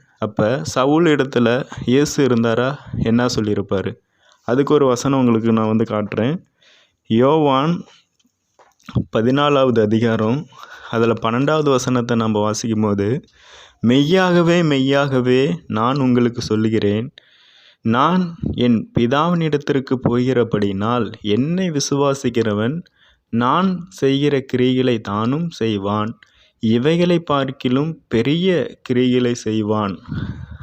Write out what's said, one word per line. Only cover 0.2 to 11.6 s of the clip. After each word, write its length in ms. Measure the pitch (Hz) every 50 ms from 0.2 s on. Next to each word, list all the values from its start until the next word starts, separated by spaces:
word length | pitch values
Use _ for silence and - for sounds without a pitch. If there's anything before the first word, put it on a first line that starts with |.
| 110 104 104 - 107 107 123 147 160
சவுல் 420 | - - 135 127 143 151 160 175
இடத்துல 420 | 160 151 139 135 135 - 127 120 117 120 131 - - - - -
இயேசு 400 | 120 123 139 147 151 - - 143
இருந்தாரா, 440 | 123 123 117 117 117 113 117 123 135 143 - - - -
என்ன 280 | - - 117 113 120 123
சொல்லியிருப்பாரு? 680 | 123 - 117 107 104 104 101 98 - 107 95 95 95 - - _ _ _ _ _ _ _ _ _
அதுக்கு 260 | - 120 135 143 143 151
ஒரு 120 | 143 139
வசனம் 340 | 131 123 117 - 135 139 135
உங்களுக்கு 320 | 127 120 117 113 110 117
நான் 160 | 113 110 110
வந்து 160 | 110 110 110 113
காட்டுறேன். 520 | - 110 104 104 101 - - 107 127 165 190 - _ _ _ _ _ _ _ _ _ _ _ _ -
யோவான் 640 | 113 113 123 139 151 160 151 143 131 131 147 160 175 175 - - - _ _ _ _ _ _ _ _ _ _ _ _ - - _ _ _ _ - - 123 123 -
பதினாலாவது 720 | - 117 110 120 131 143 147 147 143 135 135 131 117 113
அதிகாரம், 580 | 107 104 110 110 117 117 113 110 110 107 120 151 180 - - - - - - - - -
அதுல 240 | - 113 117 113 113
பன்னெண்டாவது 560 | 107 - 113 113 123 139 156 156 156